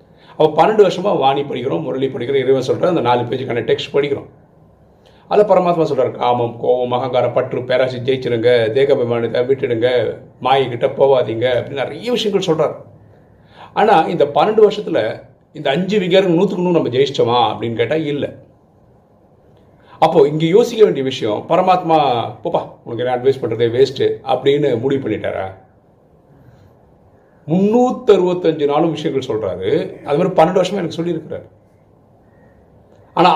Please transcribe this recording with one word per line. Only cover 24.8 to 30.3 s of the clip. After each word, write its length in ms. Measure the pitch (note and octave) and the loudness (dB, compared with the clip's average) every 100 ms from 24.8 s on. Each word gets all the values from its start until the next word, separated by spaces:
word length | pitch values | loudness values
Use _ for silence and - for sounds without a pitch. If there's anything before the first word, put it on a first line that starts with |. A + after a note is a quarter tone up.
| C3 C3+ | -2 -2
பண்ணிட்டாரா? 440 | A2 G2 G2 F#2 F#2+ - _ _ _ _ _ _ _ _ - - - _ _ _ _ _ _ _ - | -4 -6 -6 -6 -8 -12 _ _ _ _ _ _ _ _ -20 -20 -20 _ _ _ _ _ _ _ -4
முன்னூத்தறுபத்தஞ்சு 1200 | F3+ G3+ A#3+ B3 G#3 - F#3+ F3+ F3+ E3+ D3 C#3+ | 0 2 2 2 2 4 4 2 0 0 0 0
நாளும் 260 | D3 E3+ D3+ | 2 0 -2
விஷயங்கள் 320 | E3 C3+ B2+ | -4 -4 -4
சொல்றாரு, 420 | G#2+ G2 F2+ F#2+ D#3 F#3+ - - | -4 -4 -4 -2 -2 -4 -10 -4
அது 120 | D3 | -2
மாதிரி 160 | F3+ | 2